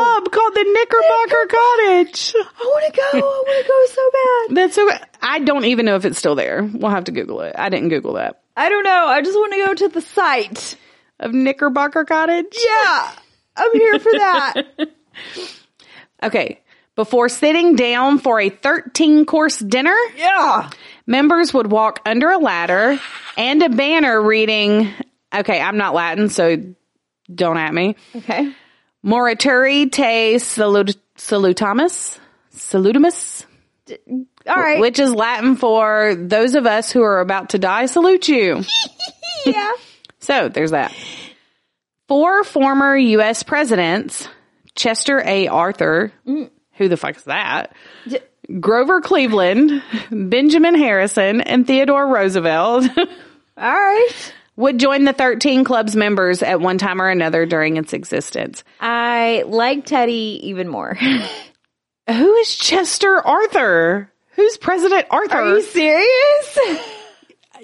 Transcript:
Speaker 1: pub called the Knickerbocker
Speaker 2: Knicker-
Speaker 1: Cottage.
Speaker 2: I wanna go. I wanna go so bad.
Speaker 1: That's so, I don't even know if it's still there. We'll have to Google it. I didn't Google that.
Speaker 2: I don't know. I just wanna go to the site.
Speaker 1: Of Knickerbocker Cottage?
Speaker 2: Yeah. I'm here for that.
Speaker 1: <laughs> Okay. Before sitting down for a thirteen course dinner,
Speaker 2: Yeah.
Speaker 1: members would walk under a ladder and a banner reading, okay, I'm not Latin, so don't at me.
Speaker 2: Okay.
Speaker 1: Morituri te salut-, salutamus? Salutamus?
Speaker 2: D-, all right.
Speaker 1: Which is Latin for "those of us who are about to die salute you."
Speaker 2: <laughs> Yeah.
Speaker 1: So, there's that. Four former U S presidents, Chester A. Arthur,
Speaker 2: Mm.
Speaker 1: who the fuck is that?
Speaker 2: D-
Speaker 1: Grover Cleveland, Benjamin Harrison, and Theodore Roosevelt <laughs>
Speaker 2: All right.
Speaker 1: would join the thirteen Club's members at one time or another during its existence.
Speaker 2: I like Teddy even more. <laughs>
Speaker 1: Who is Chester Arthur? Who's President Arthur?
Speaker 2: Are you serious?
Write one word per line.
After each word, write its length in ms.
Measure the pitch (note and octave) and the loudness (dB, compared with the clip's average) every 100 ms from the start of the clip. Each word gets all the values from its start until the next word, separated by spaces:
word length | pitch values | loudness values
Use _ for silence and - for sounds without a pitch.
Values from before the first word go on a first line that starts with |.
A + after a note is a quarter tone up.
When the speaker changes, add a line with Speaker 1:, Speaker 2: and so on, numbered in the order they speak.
| A#4 A4+ | 2 2
Speaker 1:
pub 100 | F#4 | 0
called 200 | - A4+ | 0 0
the 120 | G4+ G4+ | 2 2
Knickerbocker 800 | G#4 A#4 A#4 D#5+ A4+ A4+ A#4 G4+ | 2 2 2 4 2 2 0 0
Speaker 2:
Knicker- 100 | A4+ | 2
Speaker 1:
Cottage. 800 | A#4+ A#4+ G#4 F4+ F4 - - A#4 | 4 4 4 4 2 -2 -4 -2
Speaker 2:
I 360 | G4+ - A#4+ | -4 -6 -2
wanna 220 | D5+ D#5 D#5 | 0 0 -2
go. 220 | C#5 C#5 | 0 0
I 260 | C#5 C#5 C5+ | 0 -2 -2
wanna 200 | C5+ C5 | -2 2
go 180 | C5+ B4+ | 4 4
so 240 | - C5 | 2 0
bad. 460 | C5+ B4+ B4 A4+ C4+ | 2 2 0 0 2
Speaker 1:
That's 180 | F#4 F#4+ | 2 2
so, 140 | G#4 - - _ | 2 0 -8 _
I 180 | A#3+ D4+ | -4 -2
don't 240 | C#4+ C#4+ B3+ | 0 0 0
even 200 | B3 A3 | 0 2
know 100 | G3 | 0
if 80 | |
it's 160 | G3+ - | -2 -2
still 160 | - C#3+ | -2 -2
there. 260 | C2+ G2+ | -2 -4
We'll 300 | G#3 G#3+ G#3+ | -6 -4 -2
have 140 | G3+ F3+ | -2 -4
to 60 | |
Google 260 | D#3+ G2 - | -8 -8 -8
it. 140 | E2 - | -8 -6
I 120 | F#3+ | -4
didn't 180 | F3 D#3+ | -4 -2
Google 240 | D#3 - A2 | -4 -4 -6
that. 260 | - - _ - | -6 -10 _ -4
Speaker 2:
I 100 | D#4 | -2
don't 140 | G4+ | 0
know. 220 | G4 F#4 D#4+ | 0 2 2
I 140 | D4 | 0
just 160 | D4 G4+ | 0 -2
wanna 260 | G#4+ G4 G4 | -2 -2 -2
go 80 | |
to 140 | F#4+ G4 | -2 -2
the 140 | E4+ | -4
site. 720 | - - F4 C4 G3+ A3 - - _ _ _ _ | -6 -2 0 0 -4 -10 -14 -16 _ _ _ _
Speaker 1:
Of 140 | A#3 | -6
Knickerbocker 680 | B3+ C4 C4+ D4 C4 C#4+ D#4+ D4+ | -2 -2 -2 -2 0 -2 -2 -2
Cottage? 500 | D#4 D#4+ E4+ F4 A4 | -2 0 -2 -4 -4
Speaker 2:
Yeah. 480 | A#4 A4 G4+ D#4 - - _ _ _ - | 0 2 2 0 -4 -12 _ _ _ -4
I'm 160 | A4+ | 0
here 240 | A4+ A4+ G#4 | 4 4 2
for 120 | A4 | 2
that. 500 | A4 G4 E4+ C4+ - C#4 - | 2 2 0 -2 -4 -8 -8
Speaker 1:
<laughs> 100 | D#4 - _ - - - F4+ - _ _ - - - _ | -8 -8 _ -20 -18 -16 -16 -18 _ _ -20 -20 -20 _
Okay. 360 | A3 G#3+ C#3+ - _ _ _ - | -4 -2 -4 -8 _ _ _ -6
Before 340 | G#3+ B3 A#3+ | -2 0 0
sitting 460 | A#3+ D4+ D#4+ F4 C4 | 2 2 4 4 4
down 420 | A#3+ A#3+ C4 C#4+ | 2 2 2 2
for 220 | C#4 A3 | 2 0
a 80 | G3 | 0
thirteen 760 | G3 C#4 D#4+ - - D#4+ D4+ D4+ | -2 -2 -2 -4 0 4 4 4
course 340 | D#4+ D#4 - | 2 0 -2
dinner, 360 | G3+ B3 D4 G#4 A#4+ C4 | -2 0 2 0 0 -2
Speaker 2:
Yeah. 540 | E4+ F#4+ D4 - - - - - - | 0 2 2 0 -2 -14 -20 -18 -4
Speaker 1:
members 480 | B3+ D4 E4+ E4 | 0 2 2 2
would 140 | C4+ A3 | 0 0
walk 280 | G#3+ A3 G#3+ G#3+ | 2 0 -2 -4
under 220 | A3+ D4+ | 0 2
a 80 | F#4 | 2
ladder 600 | C#4 F3 E3+ F3+ A3+ C#4 - - - - | 0 -2 0 0 2 0 -6 -18 -14 -6
and 240 | A#3+ D4+ | 0 2
a 80 | E4+ | 2
banner 500 | A#3 C#4 D#4+ C#4+ A3 | 2 0 2 2 2
reading, 680 | G#3+ A3 A3 G#3+ G#3 G#3 G#3+ G3+ - _ _ | 2 2 2 0 2 2 0 -4 -16 _ _
okay, 280 | G3 G3+ F3+ | -6 -2 -2
I'm 160 | E3 G#3 | -2 -2
not 160 | G3 | -2
Latin, 360 | D#3 E3+ E3 G#3+ | -2 -2 -2 -4
so 280 | G3+ E3+ E3 F#3 F3+ _ _ _ _ - | 0 0 0 -4 -18 _ _ _ _ -20
don't 240 | F3 F3 E3 | -4 -2 -2
at 140 | D#3 | -4
me. 240 | D#3+ F#3 G#3+ _ A#3+ | -2 -4 -4 _ -18
Speaker 2:
Okay. 360 | - F#3+ C#4+ C4+ _ _ _ _ G3+ | -8 -4 -4 -8 _ _ _ _ -2
Speaker 1:
Morituri 840 | A#3 A#3+ A3+ C#4 B3 C4 C#4+ C#4+ | 0 0 0 0 2 2 2 0
te 480 | C#4 B3+ A3+ A3+ A#3 | 0 0 2 2 0
salut-, 580 | A#3+ - G#3+ G3+ G3 G3+ _ _ | -2 -2 0 2 0 -4 _ _
salutamus? 1000 | - G#3 G3 F3+ G#3 A3 E4+ - - - _ _ _ - | -4 0 0 0 -2 0 -2 -2 -10 -14 _ _ _ -20
Salutamus? 880 | - G3 F#3+ C#4 E4 E4+ - - - _ _ _ _ | -6 0 2 4 2 0 -10 -14 -18 _ _ _ _
Speaker 2:
D-, 120 | - _ B3+ B3+ _ - | -20 _ -12 -12 _ -4
all 80 | F4+ | -2
right. 240 | D#4+ D4+ | 0 2
Speaker 1:
Which 180 | A#3 A#3+ | 0 2
is 160 | C#4 | 0
Latin 420 | A3+ A3+ A#3+ A#3+ C4 | 0 -2 0 0 2
for 600 | A#3+ A3 G#3+ G#3+ G#3+ F3+ | 2 2 2 2 0 -2
"those 400 | F3 G#3+ A#3+ C#4 | -2 0 2 2
of 100 | A#3 | 2
us 260 | G#3+ A3+ | 0 0
who 120 | B3+ | 2
are 160 | A3 F#3+ | 2 2
about 300 | F3+ G3 F#3 | 0 -4 -4
to 100 | G3+ | -2
die 260 | F#3+ G3+ B3+ | 0 0 0
salute 420 | E4+ F4 F#4 E4+ | 2 4 2 2
you." 360 | C4+ F#3+ D#3 F#3+ | 2 2 -2 -2
Speaker 2:
<laughs> 800 | - - - - - E5+ E5+ C#5 | -4 -4 -10 -16 -14 -14 -6 -2
Yeah. 260 | G#4+ G#4 A#4+ - _ _ _ | -2 -2 -6 -10 _ _ _
Speaker 1:
So, 300 | - C#4 D3+ | -4 -2 -2
there's 220 | - D#3+ | -2 -2
that. 200 | D#3 A#2+ - - - - - _ _ _ _ _ _ _ | -2 -4 -8 -18 -18 -20 -20 _ _ _ _ _ _ _
Four 360 | C#4 E4 G4 | 0 2 2
former 540 | G4+ D4+ C4+ C4+ C#4 C#4 | 0 0 0 2 2 2
U 240 | B3 G#3+ | 2 2
S 220 | G#3+ A3+ | 2 -2
presidents, 840 | - D4 D4 G#3+ E3+ F#3+ - - - - _ _ _ - | -4 -4 0 0 0 -2 -6 -12 -16 -20 _ _ _ -6
Chester 460 | A#3+ A3 - C#4 | -4 -2 0 -2
A. 240 | - G3 F#3 | 0 -2 0
Arthur, 640 | D3 F3 G3+ D#3+ D#3+ G#3 - - | 0 -2 -2 0 0 -2 -8 -8
Speaker 2:
Mm. 220 | D4 C4 _ _ | -8 -8 _ _
Speaker 1:
who 160 | _ G3 | _ 0
the 80 | E3+ | 0
fuck 180 | C#3+ D3+ | -4 -10
is 80 | - | -8
that? 480 | D#3+ G#3 C#3+ - - - - - | -6 -4 -6 -8 -14 -20 -20 -10
Speaker 2:
D- 100 | B3 - _ - F#3 | -10 -10 _ -14 -6
Speaker 1:
Grover 400 | F#3 A3+ C#4 F#4 | 0 0 2 0
Cleveland, 840 | - F#4 C4 G#3+ F3+ G#3 D4+ C#4+ - A3+ - | 2 0 2 2 2 4 2 2 -4 -8 -8
Benjamin 640 | A3 F#3+ A#3 D4 D#4+ E4 E4+ | -8 -2 2 4 4 4 4
Harrison, 640 | C4+ G3 G3 - G3 A3 | 2 2 0 0 0 0
and 240 | - B3+ B3 | 0 0 2
Theodore 420 | C4 C4+ C#4 C#4 | 2 2 2 2
Roosevelt 800 | B3 G3 F#3+ E3 D#3+ F#3+ A#3+ B3+ | 2 2 0 0 0 2 2 0
<laughs> 40 | B3+ | 0
Speaker 2:
All 100 | - - - _ _ - | -4 -6 -20 _ _ -8
right. 760 | A3+ E4 G4+ G#4 A#4+ - - - _ - | -2 0 2 2 2 -2 -16 -20 _ -2
Speaker 1:
would 220 | C4 B3 | 0 2
join 260 | C4+ C#4 C#4 | 2 4 2
the 80 | |
thirteen 500 | C4+ C4 A3+ C#4+ C4 | 2 0 0 0 2
Club's 320 | C4 A#3+ A3 G#3+ | 2 0 0 0
members 480 | G#3 G3+ F3+ F3+ | 0 2 0 0
at 160 | - F3+ | 0 0
one 180 | F3+ F#3 | 0 0
time 240 | G3 F#3 | -2 -2
or 60 | F#3+ | 0
another 380 | F#3 E3 E3 E3 | 0 0 0 0
during 320 | E3 D#3 D#3+ | 0 0 -2
its 160 | D#3 | -4
existence. 720 | - - - - - - - - _ | -8 -6 -8 -6 -8 -10 -12 -20 _
Speaker 2:
I 640 | A#3 A#3 A#3+ A#3+ A#3 A3+ - | -6 -4 -2 0 0 -2 -2
like 400 | A3 A#3+ C#4+ - | -2 -2 -2 -2
Teddy 560 | C#4+ A#3+ A#3 A3 G#3 - | 0 0 -2 -6 -10 -10
even 180 | F#3 F3+ | -8 -8
more. 280 | A#2+ D2 F#3+ | -8 -8 -4
<laughs> 1120 | C4 C4 - - - _ _ _ _ _ - | -2 -2 -4 -12 -20 _ _ _ _ _ -4
Speaker 1:
Who 260 | A3+ E4 A4+ | 2 4 4
is 160 | A4 - | 2 -2
Chester 720 | - F4+ E4+ - G4 F#4+ - | -2 -2 -2 -2 2 2 2
Arthur? 840 | D#4 A4 - A3 E3+ E3 G3 G3+ _ _ | 0 0 0 0 2 2 -2 -6 _ _
Who's 260 | - G#4 A#4 | 0 0 0
President 480 | - F4+ F4+ F#4+ - | -4 0 2 0 0
Arthur? 280 | C#4+ G#4 D#4+ | -2 0 -2
Speaker 2:
Are 180 | A3 G#4 | 2 0
you 60 | |
serious? 960 | - F4 D#4 D#4 G#4+ B4+ C#5+ D5 D5 D5 A#4 D#4+ A#4 - - _ _ _ _ - | 0 -2 2 2 4 4 4 2 0 -2 0 -2 -8 -18 -20 _ _ _ _ -16